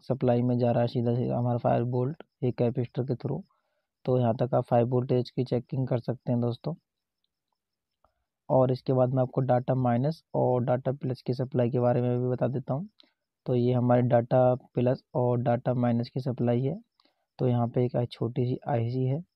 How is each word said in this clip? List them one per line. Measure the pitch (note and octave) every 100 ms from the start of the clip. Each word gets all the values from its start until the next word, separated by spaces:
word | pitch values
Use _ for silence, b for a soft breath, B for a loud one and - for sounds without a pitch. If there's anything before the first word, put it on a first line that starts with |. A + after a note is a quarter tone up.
| -
सप्लाई | C3 B2+ A#2+
में | B2 B2
जा | A#2+
रहा | A#2
है | A#2+
सीधा | B2+ A#2
सीधा | A#2+ B2+ B2+
हमारा | B2 A#2+
फ़ाइव | B2 B2 A#2+
वोल्ट | B2 B2+ E3 - -
एक | B2+ -
कैपेसिटर | A#2+ C3 A#2+ -
के | C3 B2
through। | - D3 - _ _ _ _ _
तो | - B2+
यहाँ | A#2+ B2
तक | B2+
आप | C3
फ़ाइव | - A#2+ A#2+
वोल्टेज | B2+ C3 B2+ A#2+
की | -
चेकिंग | B2 B2 - C3 B2+
कर | B2
सकते | - A#2+ -
हैं | A#2+
दोस्तों। | A#2+ A#2 D3+ E3 _ _ _ _ _ _ _ _ _ _ _ _ _ _ _ _ -
और | C3+ C3
इसके | B2+ -
बाद | C3 B2+
मैं | C3
आपको | B2+ -
डेटा | C3 B2 B2+ C3
माइनस | B2 A#2+ C#3+ D#3+ _
और | C#3+ B2+ B2
डेटा | B2 B2+ C3
प्लस | C3+ C3 B2
की | -
सप्लाई | B2+ B2+ B2+ A#2+
के | B2+
बारे | B2 B2
में | B2 B2
भी | B2+
बता | B2+ B2
देता | C3 B2+
हूँ। | C3+ G#3+ _ b b _ _ -
तो |
ये | B2 A#2+
हमारे | B2 B2 B2
डेटा | B2 A#2+ A#2+ C3 B2+ B2+ -
प्लस | - B2 C3 _
और | D3 B2 A#2+
डेटा | A#2 A#2+ C3 B2
माइनस | A#2+ A#2 A#2+
की | C3+
सप्लाई | C3 B2 A#2+ A#2+
है। | C3+ F#3+ - _ _ _ _ -
तो | C3
यहाँ | A#2+ A#2
पे | C3
एक | B2 C3 A#2+
छोटी | - A#2 B2+ B2
सी | B2+ -
आईसी | B2+ A#2 B2+
है | B2+ C#3+ -